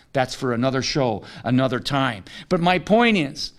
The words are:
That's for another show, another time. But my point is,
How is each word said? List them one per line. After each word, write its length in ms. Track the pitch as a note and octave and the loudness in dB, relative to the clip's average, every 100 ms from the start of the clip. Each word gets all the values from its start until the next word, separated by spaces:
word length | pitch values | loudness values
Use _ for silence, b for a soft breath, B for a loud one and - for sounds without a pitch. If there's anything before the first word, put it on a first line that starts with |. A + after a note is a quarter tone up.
| b | b
That's 240 | C3+ B2+ - | -2 -2 -2
for 160 | C3+ | -2
another 280 | A#2 C3 C3 | 0 0 0
show, 440 | A2+ D3+ B2+ G2+ B B | -2 0 0 -2 B B
another 380 | - B2+ C3 A#2+ | 0 2 2 0
time. 420 | - C#3 C3+ G#2 B B - | -2 -2 0 -4 B B -4
But 120 | F3+ | 0
my 180 | E3+ F#3 | 2 2
point 380 | - G#3+ A#3+ G#3 | 4 4 4 2
is, 340 | C#3 - - | 0 -6 -12